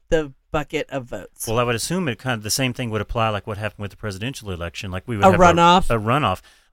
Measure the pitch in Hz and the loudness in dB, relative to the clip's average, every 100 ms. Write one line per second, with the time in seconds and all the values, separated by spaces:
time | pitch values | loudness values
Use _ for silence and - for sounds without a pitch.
0 | _ 160 143 - _ 151 143 156 - 135 | _ 0 0 -10 _ -6 -2 -6 -4 -8
1 | 120 104 - - 117 117 120 113 - 180 | -8 -12 -12 -10 -2 0 0 0 -2 -2
2 | 156 107 135 113 104 - 127 120 120 107 | -2 -4 -4 -4 -2 0 0 -2 -4 -4
3 | 101 117 113 101 - 101 107 - 101 - | -2 -2 0 -2 -6 -6 -6 -6 -12 -8
4 | 107 92 123 - 104 85 85 - 98 92 | -10 -6 -8 -8 -8 -6 -8 -8 -8 -8
5 | - 104 101 175 175 170 170 180 - 117 | -6 4 4 6 6 6 6 6 4 0
6 | 107 143 110 92 - _ _ | 0 0 0 -2 -8 _ _